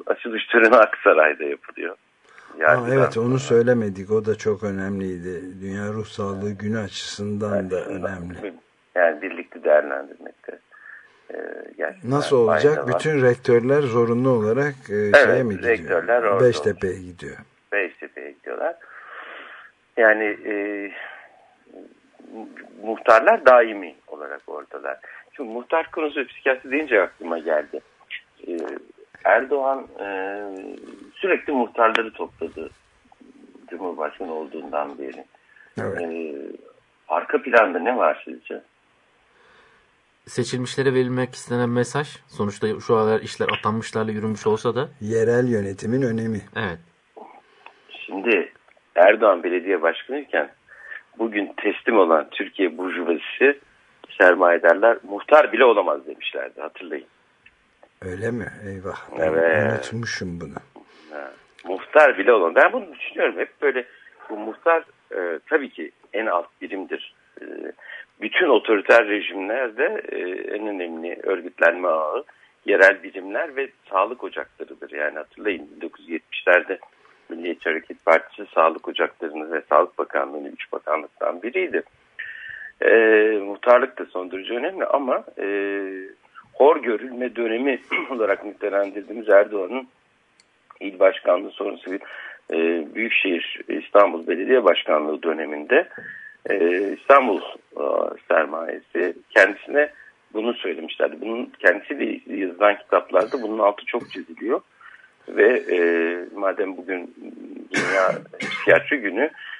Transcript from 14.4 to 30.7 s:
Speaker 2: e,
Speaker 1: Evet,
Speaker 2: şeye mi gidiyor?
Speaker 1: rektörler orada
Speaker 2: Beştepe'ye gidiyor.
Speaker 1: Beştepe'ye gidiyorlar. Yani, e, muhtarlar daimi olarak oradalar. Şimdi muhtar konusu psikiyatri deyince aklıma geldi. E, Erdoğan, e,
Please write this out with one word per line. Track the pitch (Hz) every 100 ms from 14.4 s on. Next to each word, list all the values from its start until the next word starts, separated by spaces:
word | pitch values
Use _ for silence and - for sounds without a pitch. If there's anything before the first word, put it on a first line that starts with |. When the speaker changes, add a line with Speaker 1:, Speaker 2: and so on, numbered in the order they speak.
| 107 120 147 139 -
Speaker 2:
e, |
Speaker 1:
Evet, | 104 104 143 117
Speaker 2:
şeye | 95
mi | 120 95
gidiyor? | 117
Speaker 1:
rektörler | 110 85 87 87 120
orada | 110 98
Speaker 2:
Beştepe'ye | 123 90 104 92 95 95
gidiyor. | 90 87 69 69 - _ _
Speaker 1:
Beştepe'ye | 101 90 - 73 - 73
gidiyorlar. | - - 60 160 - - - - - - - - - - _ _ -
Yani, | 113 107 107 104 -
e, | 104 101 101 98 - - - - _ _ _ _ - - _ _ _ - 113 107 - - 98
muhtarlar | 104 107 - 113 175 226 131
daimi | 123 117 101 87 - _
olarak | 76 71 71 -
oradalar. | 76 69 71 69 67 - - - -
Şimdi | 120
muhtar | 117 120 165 165
konusu | 170 151 151 123
psikiyatri | - 139 127 135
deyince | 139 151 107
aklıma | 87 - 85 82
geldi. | 80 76 71 - - _ - - - _ -
E, | 85 - - - _ - -
Erdoğan, | - 110 131 139 135 135 - -
e, | 101 95 98 101 101 95 98